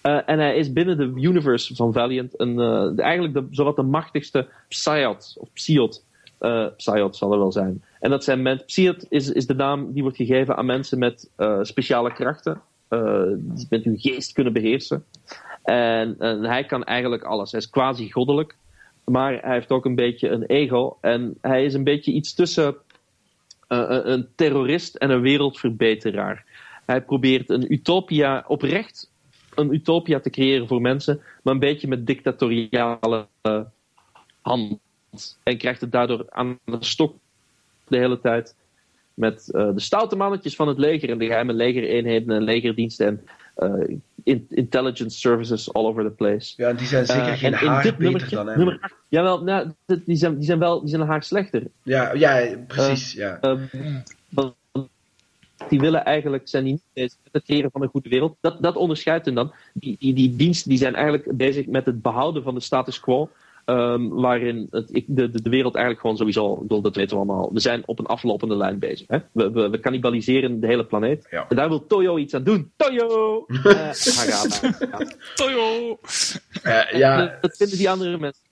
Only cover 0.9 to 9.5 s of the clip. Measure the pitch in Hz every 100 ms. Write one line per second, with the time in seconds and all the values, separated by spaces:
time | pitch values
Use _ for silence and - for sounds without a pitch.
0.9 | 170 135 127 143 180 143 123 - 127 117
1.9 | 113 120 127 127 - 120 120 120 110 101
2.9 | 92 - 170 170 139 131 143 143 147 135
3.9 | 147 165 147 143 139 131 - _ - -
4.9 | 151 135 101 - - - - - 151 113
5.9 | - _ _ - _ 117 117 110 - -
6.9 | 107 98 - 101 104 98 95 95 92 _
7.9 | _ - 139 143 131 127 135 - - 185
8.9 | 175 - 147 139 - 127